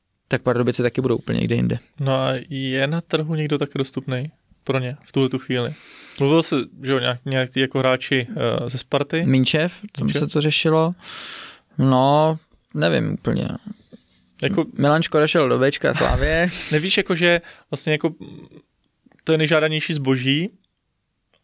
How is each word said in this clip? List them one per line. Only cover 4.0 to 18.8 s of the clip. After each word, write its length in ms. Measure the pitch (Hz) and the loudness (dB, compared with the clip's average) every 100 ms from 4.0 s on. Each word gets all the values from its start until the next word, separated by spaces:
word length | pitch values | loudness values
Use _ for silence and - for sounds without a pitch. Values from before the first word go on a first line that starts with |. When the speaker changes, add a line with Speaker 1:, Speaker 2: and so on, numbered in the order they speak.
| 135 127 151 - _ _ | -6 -6 -6 -12 _ _
Speaker 2:
pro 160 | - 131 | -4 -4
ně 180 | 127 139 - | -4 -8 -6
v 60 | |
tuhle 180 | 139 131 | 0 0
tu 100 | 131 | -2
chvíli? 340 | - 127 120 151 - - - - | -4 -4 -4 -8 -16 -20 -20 -2
Mluvil 240 | 139 165 | 2 2
se, 120 | 160 143 - - | 2 -2 -2 -8
že 80 | 131 | -2
jo, 80 | 135 | 0
nějak-, 200 | 123 123 139 | 0 -4 -4
nějak 240 | 131 127 | -2 -2
ty 100 | 135 | 0
jako 180 | 131 135 | 0 0
hráči, 480 | 131 127 - 135 117 220 120 120 120 | 0 0 0 -2 -2 -4 -2 -2 -4
eh, 40 | |
ze 80 | 123 | -8
Sparty? 480 | - 139 147 165 175 | -2 -2 -2 -2 2
Speaker 1:
Minčev, 540 | 131 127 156 175 - - | 2 2 2 -2 -6 -14
tam 140 | - 147 | -6 -2
Speaker 2:
Minčev? 140 | 147 | -2
Speaker 1:
se 80 | 143 | 0
to 140 | 151 | 0
řešilo. 520 | 151 151 165 160 165 175 - - - - - - _ - | 0 0 2 2 2 -2 -12 -14 -14 -14 -16 -20 _ 0
No, 600 | 131 127 135 147 156 160 - _ _ | 4 4 4 4 2 0 -8 _ _
nevím 400 | 147 165 160 - | -2 0 0 0
úplně. 340 | - - - - - 208 - _ - _ _ _ - | -2 -2 -2 -2 -8 -12 -18 _ -20 _ _ _ -6
Speaker 2:
Jako 220 | 127 - 156 - | -2 -2 -2 0
Speaker 1:
Milan 240 | 139 156 | 2 2
Škoda 260 | 165 151 151 | 2 2 2
šel 220 | 170 135 | 2 2
do 100 | 123 | 4
Bčka 340 | 135 - 139 | 2 2 -2
Slávě. 560 | 123 127 123 143 160 175 - | 2 2 2 2 2 0 -4
Speaker 2:
<laughs> 120 | - | -2
Nevíš, 260 | 151 185 202 | -2 0 0
jako, 180 | - 170 | 0 2
že 260 | 175 170 - - _ | 2 2 -2 -18 _
vlastně 200 | 151 - | -6 -2
jako, 200 | 151 160 160 - - - - _ _ | 0 -2 -4 -14 -18 -20 -20 _ _